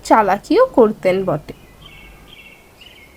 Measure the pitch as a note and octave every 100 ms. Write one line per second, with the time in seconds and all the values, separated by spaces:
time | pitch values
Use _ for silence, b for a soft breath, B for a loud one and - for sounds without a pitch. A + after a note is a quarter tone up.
0 | - B3 G3+ G3 - E4+ C5 - G#3+ G#3+
1 | F#3 F#3 F#3+ D3+ - - - - - -
2 | - - - - - - _ _ - -
3 | -